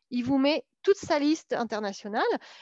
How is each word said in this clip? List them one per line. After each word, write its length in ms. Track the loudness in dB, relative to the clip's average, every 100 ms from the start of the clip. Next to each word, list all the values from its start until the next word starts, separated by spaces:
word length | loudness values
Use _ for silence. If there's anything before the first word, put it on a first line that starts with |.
| -8
Il 120 | -4
vous 140 | 0 2
met 260 | 2 0 -4 _
toute 140 | 2 2
sa 200 | 2 0
liste 360 | 2 0 -2
internationale. 720 | -4 -4 -4 -6 -8 -6 -2 0 -2 -6 -20